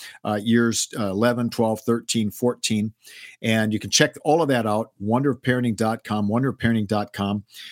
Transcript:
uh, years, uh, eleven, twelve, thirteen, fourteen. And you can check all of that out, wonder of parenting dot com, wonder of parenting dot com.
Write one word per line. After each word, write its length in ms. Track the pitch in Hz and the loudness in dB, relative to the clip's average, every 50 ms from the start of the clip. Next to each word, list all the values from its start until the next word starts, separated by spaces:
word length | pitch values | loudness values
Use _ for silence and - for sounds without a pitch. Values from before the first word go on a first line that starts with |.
| - - - - - | -20 -20 -16 -10 -6
uh, 160 | 107 107 104 101 | -4 -4 -2 0
years, 460 | 117 117 117 117 117 110 - - - - 131 | 2 4 4 4 4 2 -2 -4 -6 -6 -4
uh, 120 | 107 98 | -4 -2
eleven, 400 | 92 98 113 123 120 117 120 113 | 0 2 2 2 2 0 -2 -4
twelve, 320 | - - 117 110 110 107 - | -2 0 0 0 0 -2 0
thirteen, 480 | - 117 117 - - - 117 110 104 | -2 -2 -2 -2 -2 -2 0 0 -2
fourteen. 640 | - - - 123 120 - - - 113 107 104 110 - _ _ - - - - - - - - | -2 -2 -2 -2 -2 -2 -4 -2 -2 -2 -2 -4 -6 _ _ -20 -20 -20 -20 -20 -16 -6 -2
And 300 | 117 113 110 110 107 107 | 0 2 2 2 0 -2
you 60 | 104 | -2
can 120 | - 98 | -4 0
check 240 | - - 151 143 - - - | 2 2 2 2 0 -4 0
all 180 | - 147 170 165 | 2 2 2 2
of 60 | 139 | 2
that 180 | 135 120 110 | 0 0 2
out, 260 | 110 104 107 110 - _ - | 0 0 0 -2 -4 _ -8
wonder 320 | 98 104 113 123 139 143 | -4 0 0 2 2 0
of 120 | 127 - - | 0 0 0
parenting 340 | 127 127 127 123 120 110 | 0 0 2 2 0 0
dot 260 | - 113 110 113 113 - | 0 0 0 -2 -2 -4
com, 240 | - 107 107 104 | -4 -2 0 0
wonder 220 | 101 107 120 135 135 | 0 0 2 0 0
of 100 | 117 - | -2 0
parenting 300 | - 113 117 113 104 95 | 0 0 2 2 0 0
dot 240 | 107 104 104 - - | 0 -2 -2 -4 -4
com. 320 | - 101 98 104 104 101 _ - - - - | -4 -2 -2 -2 -4 -6 _ -18 -20 -20 -20